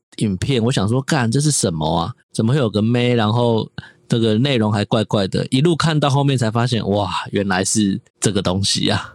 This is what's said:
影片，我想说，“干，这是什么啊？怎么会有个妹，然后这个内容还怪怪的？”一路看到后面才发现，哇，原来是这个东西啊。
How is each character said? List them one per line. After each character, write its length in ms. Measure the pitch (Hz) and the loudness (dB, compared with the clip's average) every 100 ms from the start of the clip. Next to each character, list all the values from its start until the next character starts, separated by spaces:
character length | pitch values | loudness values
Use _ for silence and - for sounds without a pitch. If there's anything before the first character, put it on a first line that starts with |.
| _ - | _ -4
影 180 | 113 92 | -2 0
片， 260 | 113 131 | 0 0
我 80 | 110 | 0
想 160 | 131 104 | 0 0
说 100 | 127 | 0
，“干， 280 | 131 156 113 | 0 0 0
这 80 | 131 | 2
是 100 | 151 | 0
什 240 | 135 104 | 0 0
么 260 | 82 78 85 | 0 0 0
啊？ 100 | 85 - _ | -2 -8 _
怎 120 | - 110 | -2 0
么 60 | |
会 80 | 147 | 0
有 100 | 113 | 0
个 120 | 101 | 0
妹， 340 | 110 120 123 120 | 0 2 0 2
然 160 | 107 | 0
后 400 | 117 120 113 - - - - - | 2 2 0 -2 -10 -20 -20 -4
这 100 | 120 | 0
个 180 | 113 107 | 2 2
内 180 | 139 127 | 2 2
容 140 | 107 | 2
还 120 | 104 | 0
怪 220 | 104 117 107 | 0 0 2
怪 200 | 110 95 | 0 0
的？” 180 | - - | -2 -2
一 100 | 131 | 0
路 120 | 165 | 2
看 240 | 156 165 156 | 2 0 0
到 120 | 143 | 2
后 120 | 135 | 2
面 160 | 139 131 | 2 0
才 140 | 110 | 0
发 160 | 117 120 | 0 0
现， 180 | 113 98 | -2 0
哇， 200 | 101 95 - - | -2 -2 -6 -4
原 160 | 104 98 | -2 0
来 160 | 92 | 0
是 380 | 95 113 104 95 - _ | 0 0 0 -2 -8 _
这 100 | 117 | -2
个 80 | 98 | 0
东 200 | 90 92 | 0 -2
西 280 | 101 - 98 | -2 -2 0
啊。 240 | 101 - | -2 -6